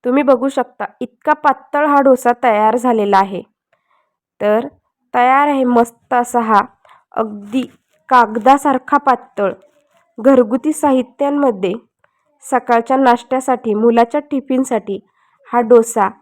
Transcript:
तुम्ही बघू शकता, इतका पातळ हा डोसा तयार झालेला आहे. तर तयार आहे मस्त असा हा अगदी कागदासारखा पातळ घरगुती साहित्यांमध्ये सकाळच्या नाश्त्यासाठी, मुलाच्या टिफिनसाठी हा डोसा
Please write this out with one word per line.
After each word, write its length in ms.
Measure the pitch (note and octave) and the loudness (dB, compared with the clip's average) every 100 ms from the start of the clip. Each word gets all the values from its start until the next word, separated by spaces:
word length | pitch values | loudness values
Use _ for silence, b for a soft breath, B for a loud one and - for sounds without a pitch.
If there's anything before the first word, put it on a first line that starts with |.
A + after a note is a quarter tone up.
तुम्ही 200 | B3 C4 | -2 0
बघू 260 | C4+ B3+ C4+ | 2 0 0
शकता, 360 | C4+ A#3+ _ G#3 _ | -4 -8 _ -14 _
इतका 320 | - _ - | -14 _ -4
पातळ 520 | D4+ D4+ C#4 _ D4 D4+ | 0 0 -2 _ -4 0
हा 160 | C#4+ | 2
डोसा 300 | C4+ B3+ B3 A#3+ | 4 2 0 0
तयार 340 | B3 G#3 G#3+ A#3 | 0 2 0 0
झालेला 400 | B3 A3+ G#3 G3 | -2 -2 0 0
आहे. 240 | G3 F#3+ - _ _ _ _ _ _ _ _ _ | -2 -6 -14 _ _ _ _ _ _ _ _ _
तर 260 | G#3 A3 C#4+ _ _ _ _ | -2 -2 -4 _ _ _ _
तयार 340 | B3 B3 C4+ D4 | 0 2 2 0
आहे 160 | C#4 | 0
मस्त 500 | B3+ A#3+ A#3 _ _ | 0 2 0 _ _
असा 260 | B3 A#3+ A#3+ | -4 -2 -4
हा 220 | A3+ G#3 - _ b b b | 2 0 0 _ b b b
अगदी 500 | - A3 G#3 G3+ B3+ A#3+ _ _ _ _ | -8 -8 -8 -8 -6 -6 _ _ _ _
कागदासारखा 880 | B3+ A3+ A3 A3+ C#4 D4 B3+ C4 C#4+ | 2 2 0 2 2 2 -4 -2 -2
पातळ 560 | C#4+ A#3+ - - G3+ - _ _ _ _ _ - | 0 -2 -4 -6 -6 -6 _ _ _ _ _ -2
घरगुती 560 | A#3 C4 A3 C4 D4+ | 2 4 2 -2 -4
साहित्यांमध्ये 1000 | D4+ D4 C4 B3+ _ C#4+ C#4+ C#4 G3 F#3 A3+ _ _ _ _ _ _ - | -4 0 -2 -4 _ -4 0 -2 -2 -6 -6 _ _ _ _ _ _ -6
सकाळच्या 520 | B3+ B3 A#3 A#3 C4 | -6 0 -2 0 0
नाश्त्यासाठी, 760 | C4 B3 - B3+ C4 B3 A#3 | 2 0 -2 -6 -4 -4 -4
मुलाच्या 460 | G#3 A#3 A#3 A#3 D4 | 0 2 2 0 -2
टिफिनसाठी 800 | D4 C#4 C#4 C4 C4 A3+ G#3 G3+ _ _ _ _ _ | -6 -8 -4 -4 -2 -6 -6 -12 _ _ _ _ _
हा 120 | A#3+ | -2
डोसा 460 | A3+ A#3+ A3+ A3+ F#3+ - | 4 4 4 -2 -4 -4